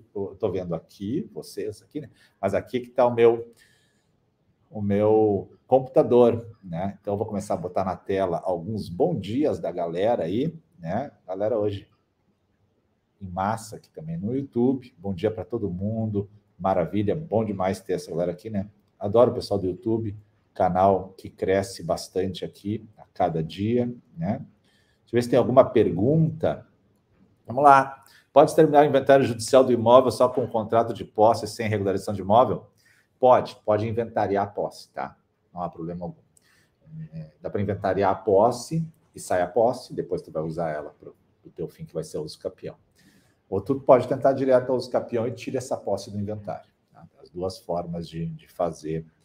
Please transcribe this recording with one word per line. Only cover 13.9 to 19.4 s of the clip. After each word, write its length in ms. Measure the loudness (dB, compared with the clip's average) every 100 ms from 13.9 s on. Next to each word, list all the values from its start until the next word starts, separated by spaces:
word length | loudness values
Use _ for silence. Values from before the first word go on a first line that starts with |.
| -16 -12 -8
no 180 | -6 -6
YouTube. 580 | -4 0 0 0 -6 _
Bom 160 | -8
dia 160 | -4 -4
pra 140 | -4
todo 260 | -6 -6 -6
mundo. 600 | -4 -4 -4 -4 -4 -6 -10 _ -6
Maravilha, 580 | -2 0 0 -2 -2 -2
bom 280 | -2 -2
demais 380 | -2 -2 -2 -4
ter 120 | -4
essa 180 | -6 -4
galera 200 | -4 -4
aqui, 180 | -6 -8
né? 200 | -8 -8 _ _ -10
Adoro 320 | 0 4 4
o 20 |
pessoal 260 | 2